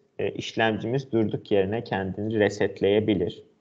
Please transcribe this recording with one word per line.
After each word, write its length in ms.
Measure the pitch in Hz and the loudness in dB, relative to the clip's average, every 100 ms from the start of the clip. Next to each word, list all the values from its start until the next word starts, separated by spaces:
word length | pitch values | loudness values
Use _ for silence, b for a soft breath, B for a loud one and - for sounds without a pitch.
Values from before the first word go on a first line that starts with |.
| _ - | _ -6
e, 120 | 101 | -6
işlemcimiz 840 | - - - 113 104 113 131 135 | -4 -6 0 0 0 -2 -4 0
durduk 380 | 113 107 101 - | 0 0 -2 0
yerine 340 | 101 95 113 | 2 2 -2
kendini 540 | 113 98 95 92 107 113 | -4 -4 -4 -4 -2 2
resetleyebilir. 1040 | 98 - 98 - 98 104 104 95 90 - - _ | 2 2 -2 2 2 4 4 2 0 -6 -16 _